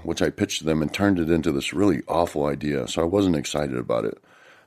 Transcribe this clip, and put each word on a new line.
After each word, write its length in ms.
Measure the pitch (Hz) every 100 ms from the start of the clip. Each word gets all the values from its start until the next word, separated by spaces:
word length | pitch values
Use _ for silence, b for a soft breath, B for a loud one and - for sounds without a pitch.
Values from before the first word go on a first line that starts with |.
which 200 | 80 82
I 80 | 82
pitched 300 | - 101 -
to 40 |
them, 160 | 76 78
and 100 | 73
turned 240 | - 101 92
it 100 | 80
into 240 | 82 80
this 220 | 69 -
really 260 | 76 101 76 -
awful 380 | 80 85 78 73
idea. 420 | 71 73 71 58
So 140 | -
I 20 |
wasn't 320 | 85 98 95 78
excited 400 | - 73 73 62
about 300 | 58 58 55
it. 100 | - b b b b